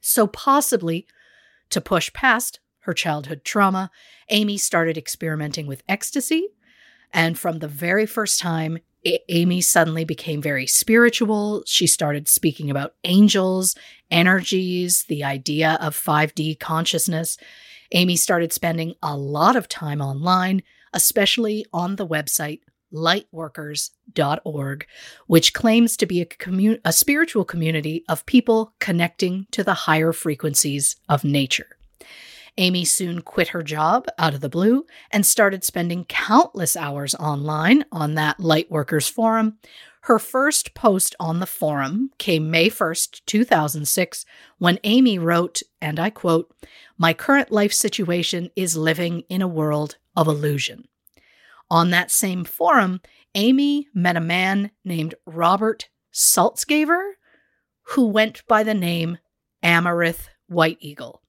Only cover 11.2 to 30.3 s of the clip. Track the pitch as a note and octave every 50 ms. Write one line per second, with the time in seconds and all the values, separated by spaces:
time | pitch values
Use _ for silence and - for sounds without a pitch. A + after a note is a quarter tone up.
11.2 | A#3+ G#3 A3 G#3 G#3 G#3 G#3 G#3 - - - - F#3 E3 - - E3+ D3 D3 D3
12.2 | D3 - - - - E3+ C#3+ - D#3 C#3+ C#3 C#3 C#3 - _ _ _ F3 F3+ F#3+
13.2 | G#3 G#3 - G3+ F#3 F#3 F#3 F#3 F#3 F#3 - - - - - _ _ _ - E3+
14.2 | E3+ F#3 F#3 F#3+ F3 - - F#3 F#3 F3+ F3+ F3+ F3+ F3 F3+ - - - E3 D3
15.2 | C#3+ C#3 C#3 C#3 C3 - D3 D3+ D#3+ D#3 D#3+ D#3+ - D#3 D3+ - - - D#3 D3+
16.2 | D3+ D3+ - - D#3 D#3 D#3 - - - E3 D#3+ E3 - - - - - F3 D#3+
17.2 | E3 E3 - - - - - - - - - - _ _ - F3 F3+ F#3 F3 E3+
18.2 | - - F#3+ F3 E3+ E3 - - - E3+ E3 E3 D#3+ E3 - _ - D#3 D3 C#3+
19.2 | C#3 C#3 C#3+ D3+ D#3+ G3 B3 B3+ F#3 - - - E3+ D3+ D3 D3 C#3+ C3+ C3+ C#3
20.2 | D#3 F3 F#3 F#3 F#3 F#3 F#3+ F#3+ - _ _ _ _ _ - - - - - A3
21.2 | G3+ G3 - - A#3 G#3+ G#3+ G#3+ A3 _ - E3+ F3 F3+ G3 F#3+ G#3 E3 D#3+ D3+
22.2 | D3 D3 - - D#3+ D3 D3+ - _ _ _ _ _ _ - D#3 D#3+ E3 F3 G3+
23.2 | - _ - D#3+ E3 D#3 _ - D#3 D3 D3 D3 - - _ _ _ - - -
24.2 | D#3 C#3+ D3 E3+ - - D#3 D3 C#3 C#3 C#3 D3 - _ _ - - - - -
25.2 | _ _ - E3 D#3+ - - - - A3+ A3 A#3 A#3 A3+ - - - F3 F#3 F3
26.2 | F3 E3 - _ - F#3 F#3 F#3 G3 G#3+ A3+ - _ - E3 - - - C#4+ D4
27.2 | E4 E4 - A3 F#3 - - E3+ D#3+ D#3+ D#3+ D#3 D3 D3+ D#3 E3 - - D#3+ D3+
28.2 | - - - B3+ A#3+ - A3+ A3 A3 A3 _ _ - - F#3 E3+ F3 E3+ _ _
29.2 | - F3+ F3+ F#3+ G3 _ - - G3 G3+ G3 - - - D#3 D#3 D#3 E3 D#3+ -
30.2 | - E3